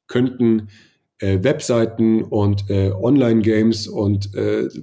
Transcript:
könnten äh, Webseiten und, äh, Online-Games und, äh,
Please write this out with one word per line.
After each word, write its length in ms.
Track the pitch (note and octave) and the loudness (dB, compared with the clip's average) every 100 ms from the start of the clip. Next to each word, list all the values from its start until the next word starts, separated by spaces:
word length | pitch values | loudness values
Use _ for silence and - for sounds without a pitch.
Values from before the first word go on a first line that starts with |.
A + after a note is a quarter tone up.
| _ | _
könnten 640 | B2 B2+ B2+ A#2+ A2 G#2 - _ _ _ _ | -2 -2 0 0 0 -2 -18 _ _ _ _
äh, 200 | G2 F#2+ | -2 0
Webseiten 800 | A2 D3+ - A#2+ A2+ - A2+ A2 | 0 -2 0 0 0 0 2 2
und, 460 | - A2 G2+ G2+ G2+ | 0 0 0 0 -2
äh, 220 | G2 G2 | 0 0
Online-Games 960 | F#2+ A#2 C#3+ A#2+ A2+ G#2+ A2 A2 A2 G2+ | 0 2 2 4 2 2 2 2 0 -4
und, 480 | - G2+ G2+ G2+ - | -4 0 0 -4 -4
äh, 320 | G#2 G#2+ - - | -2 -2 -4 -8